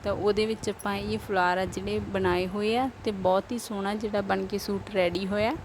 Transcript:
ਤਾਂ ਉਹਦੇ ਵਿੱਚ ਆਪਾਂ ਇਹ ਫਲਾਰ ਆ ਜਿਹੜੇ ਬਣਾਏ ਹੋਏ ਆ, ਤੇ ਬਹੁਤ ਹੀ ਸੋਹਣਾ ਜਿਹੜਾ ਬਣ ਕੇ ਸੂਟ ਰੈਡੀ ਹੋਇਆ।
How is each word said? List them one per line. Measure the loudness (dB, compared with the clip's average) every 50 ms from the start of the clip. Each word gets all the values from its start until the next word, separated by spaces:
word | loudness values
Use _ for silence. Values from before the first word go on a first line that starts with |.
| 0
ਤਾਂ | -2
ਉਹਦੇ | -2 2 2 2 4 4 2
ਵਿੱਚ | 0 0 -2 -2 -4
ਆਪਾਂ | -4 -2 -2 -4 -2
ਇਹ | -2 -2 -2 -4 -4
ਫਲਾਰ | -4 0 2 4 4 4 4 2
ਆ | 0
ਜਿਹੜੇ | 0 -2 -4 -4 -2 -2 -2
ਬਣਾਏ | -4 -2 -2 2 2 4 2 2 0 -2
ਹੋਏ | -2 -2 0 0 2 2
ਆ, | 0 0 -4 -4 -4
ਤੇ | -4
ਬਹੁਤ | -4 2 2 4 4 4 2 0
ਹੀ | -6 -6
ਸੋਹਣਾ | -6 -6 -6 -4 -2 -2 -2
ਜਿਹੜਾ | -2 -4 -2 -2 -2
ਬਣ | 0 0 0 0 0
ਕੇ | -2 -4 -4
ਸੂਟ | -2 -2 -4 -4 -4 -2
ਰੈਡੀ | 0 2 2 4 2 0 -2 0
ਹੋਇਆ। | 0 2 2 0 0 -2 -6